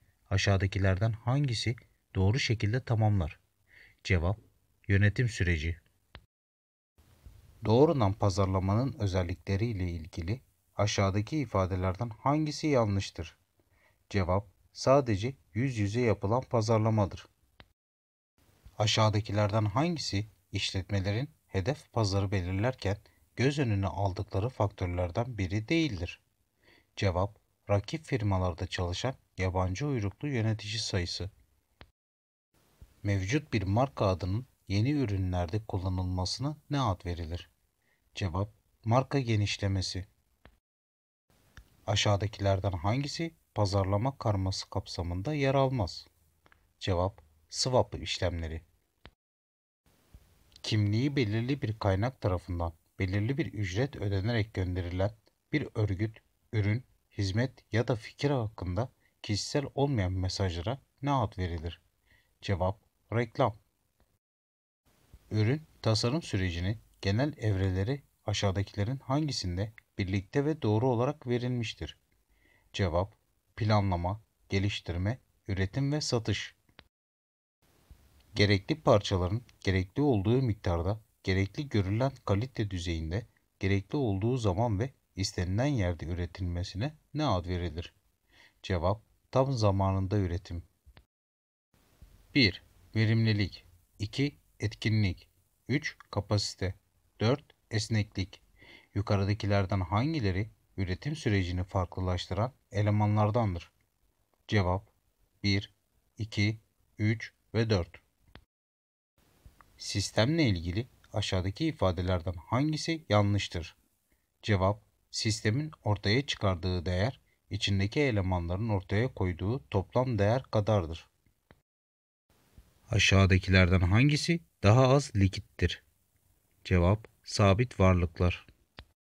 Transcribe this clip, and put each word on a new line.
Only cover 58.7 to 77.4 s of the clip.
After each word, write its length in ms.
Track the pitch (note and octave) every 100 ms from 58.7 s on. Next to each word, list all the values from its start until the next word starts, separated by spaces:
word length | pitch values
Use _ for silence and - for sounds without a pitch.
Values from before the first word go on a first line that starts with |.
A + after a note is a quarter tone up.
| F#2 B2 _ _ _
kişisel 420 | - G#2 - D3 C#3
olmayan 380 | - C#3+ B2 F#2
mesajlara 640 | F#2 F#2+ - G2 E2+ F2 C3+ _ -
ne 80 | C#3
ad 280 | C#3 G#2+ -
verilir? 420 | F2+ E2+ E2+ - _ _ _ _ _ _
Cevap, 380 | - F#2 F#2 G2 _ _ -
reklam. 460 | A2 A#2 - B2 A2 _ _ _ _ _ _ _ _ _ _ _ _ _ _ _ - -
Ürün 320 | G#2+ G#2+ D#3 - -
tasarım 400 | A2+ G#2+ A#2+ D#3
sürecinin 560 | - G2 F#2 E2+ F#2 A2 - -
genel 340 | G2 G#2 D3 -
evreleri 640 | A2 F#2+ F#2+ F#2 G2+ C#3 - _ -
aşağıdakilerin 720 | G2+ G2+ F#2+ F#2+ - G2+ C3+
hangisinde 720 | - C#3 D#3 C3 F#2 F2 G#2+ - _ -
birlikte 460 | F#2 G2+ G2 C#3+
ve 180 | C#3+ D#3
doğru 260 | A2 G#2+ C3
olarak 380 | A2+ C3 D3+ B2
verilmiştir? 680 | A#2+ B2 B2 A2 - D#2 - _ _ _ _ _ _ _
Cevap, 440 | - F#2+ E2 G2 _ _ _ _ -
planlama, 640 | G#2 G#2+ G2 F2 F2 G#2+ _ _ -
geliştirme, 680 | G2 G2 - - F2 G2 B2+ _ _ -
üretim 440 | F#2+ F#2+ - C#3
ve 80 | D3+
satış. 540 | - A#2+ A2+ A2 - _ _ _ - _ _ _ _ _